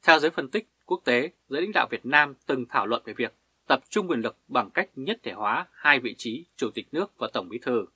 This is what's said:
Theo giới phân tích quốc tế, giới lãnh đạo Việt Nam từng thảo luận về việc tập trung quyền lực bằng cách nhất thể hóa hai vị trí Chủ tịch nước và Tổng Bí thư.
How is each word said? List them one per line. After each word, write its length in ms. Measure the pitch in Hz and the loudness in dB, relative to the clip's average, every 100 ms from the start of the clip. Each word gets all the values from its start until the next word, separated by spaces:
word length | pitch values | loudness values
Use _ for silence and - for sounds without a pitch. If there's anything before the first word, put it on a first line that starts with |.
Theo 160 | - 160 | 8 6
giới 120 | 151 | 6
phân 180 | 170 139 | -2 -4
tích 200 | 214 - _ - | -4 -6 _ -6
quốc 160 | 180 - | -4 2
tế, 260 | 123 151 _ _ | 0 0 _ _
giới 140 | 135 | -6
lãnh 100 | 190 | -2
đạo 140 | 196 113 | 0 0
Việt 140 | 117 120 | -4 2
Nam 280 | 147 143 135 _ | 2 2 -2 _
từng 200 | 135 117 | -4 0
thảo 180 | 131 101 | -2 0
luận 140 | 117 - | -4 -6
về 80 | |
việc 200 | 104 117 _ _ _ _ | -6 -6 _ _ _ _
tập 140 | 135 _ | 0 _
trung 180 | 214 185 | -4 0
quyền 120 | 135 | -2
lực 180 | 113 - _ | -2 -8 _
bằng 220 | 131 104 | -2 -2
cách 200 | - 190 - | -4 -4 -6
nhất 240 | 135 226 | -8 -6
thể 80 | - | -8
hóa 360 | 98 110 123 185 | -6 -2 -2 -4
hai 280 | - 151 139 | -2 2 2
vị 160 | 117 - | 2 -8
trí 280 | 117 117 170 - | -8 -8 -12 -6
Chủ 140 | 117 | -6
tịch 180 | 110 104 | -6 -8
nước 200 | 151 202 _ | -6 -6 _
và 120 | 110 | -6
Tổng 160 | 120 90 | -6 -6
Bí 100 | 117 | -8
thư. 240 | - 123 92 | -2 -2 -2